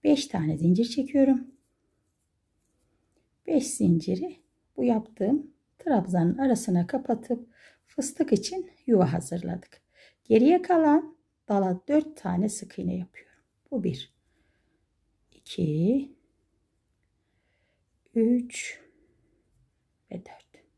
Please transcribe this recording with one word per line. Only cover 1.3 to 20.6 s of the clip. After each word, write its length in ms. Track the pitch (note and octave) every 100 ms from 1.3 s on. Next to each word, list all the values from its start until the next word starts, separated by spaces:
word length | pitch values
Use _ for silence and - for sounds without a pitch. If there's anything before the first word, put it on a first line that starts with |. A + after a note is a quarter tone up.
| C4 - _ _ _ _ _ _ _ _ _ _ _ _ _ _ _ _ _ _ _ -
Beş 200 | D#4 -
zinciri 680 | - G3 E3 F#3 F#3 F4 - _ _ _ -
bu 60 |
yaptığım 680 | B3 A3 - - G3 D4 - _ _ _
trabzanın 580 | E4+ A#3+ F3+ F3+ E3+ B3
arasına 500 | C4+ A#3 - F3+ F3
kapatıp 640 | C#4+ - A#3 - A#3+ - _ - _ _
fıstık 480 | - C#4+ - C#4+
için 380 | - - F#4 F#4 _ -
yuva 280 | G#3+ F3
hazırladık. 680 | E3+ - F3 F3 F3 - _ _ _ - _
Geriye 380 | _ A3+ C4 F4
kalan 560 | F4+ F4 D#4 D4+ - - _ _ -
dala 320 | G3+ F#3 F#3 -
dört 300 | - D4+ -
tane 320 | F#3 F3+ G#3+
sık 300 | - F#3+ -
iğne 160 | F3+ F3+
yapıyorum. 460 | F3+ - _ _ _ _ _
Bu 120 | C4
bir, 300 | F3+ C3 - _ _ _ _ _ _ _ _ _ _ _ _
iki, 800 | _ - - E3 D3+ F3+ C4+ C#4 _ _ _ _ _ _ _ _ _ _ _ _ _ _ _ _ _ _ _ _ A#3
üç 680 | A3+ B3 B3 - - - _ _ _ _ _ _ _ _ _ _ _ _ _
ve 40 | F#3
dört. 480 | - - _ _